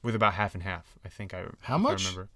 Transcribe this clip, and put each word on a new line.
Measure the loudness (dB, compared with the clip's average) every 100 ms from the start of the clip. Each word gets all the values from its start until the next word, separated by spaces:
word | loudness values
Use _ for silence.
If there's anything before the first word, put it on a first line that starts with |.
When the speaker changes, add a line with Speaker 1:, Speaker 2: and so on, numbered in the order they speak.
Speaker 1:
with | 0 4
about | 4 4
half | 0
and | 0
half, | -6 -6 -10 -16 -16
I |
think | -10 -8
I, | -8 -8 -10
Speaker 2:
How | -2 2
Speaker 1:
if |
I |
Speaker 2:
much? | 2 2 -2
Speaker 1:
remember. | -4 -10